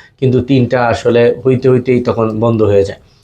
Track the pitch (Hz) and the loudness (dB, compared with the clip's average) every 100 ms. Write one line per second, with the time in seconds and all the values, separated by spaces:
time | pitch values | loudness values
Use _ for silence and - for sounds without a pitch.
0 | - - 131 123 123 135 120 127 120 107 | -20 -4 -2 0 0 0 0 0 -2 -2
1 | 120 117 117 120 131 127 131 127 123 123 | 0 2 2 0 0 0 2 0 0 -2
2 | 120 113 110 107 117 113 104 101 98 - | 0 -2 -2 -2 0 0 2 2 0 -6
3 | _ _ | _ _